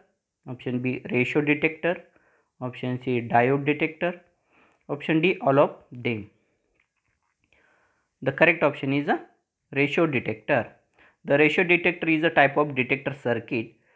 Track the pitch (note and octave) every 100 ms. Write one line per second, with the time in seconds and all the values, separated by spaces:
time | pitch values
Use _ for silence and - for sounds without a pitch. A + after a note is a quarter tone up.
0 | _ _ _ _ C#3 A#2+ C3 B2 B2+ B2+
1 | - B2 B2 D3+ D3 D3 D#3 D#3 E3+ F3
2 | - _ _ _ _ _ B2+ - B2+ B2
3 | C3 B2 A#2 A#2+ B2 C#3 C#3+ D3 D#3 -
4 | F3 F3+ _ _ _ _ _ _ - C#3+
5 | - D#3+ F3 F3+ A#3 C3+ E3 - _ B2
6 | A#2+ A2 G2 _ _ _ _ _ _ _
7 | _ _ _ _ _ _ _ _ _ _
8 | _ _ C3+ - E3+ E3 D3+ B2+ C3+ C#3+
9 | D3 E4 - _ _ _ _ C3+ C#3+ F3+
10 | E3 B2+ A2 G#2+ - C3+ G2+ - _ _
11 | _ _ - C#3+ D3+ E3+ F3 F3 F3+ F3
12 | E3 D#3 E3 D#3+ C#3 C#3 D3 C3 B2+ C3+
13 | C3+ C3 B2 A#2 A2+ A#2+ A2+ - _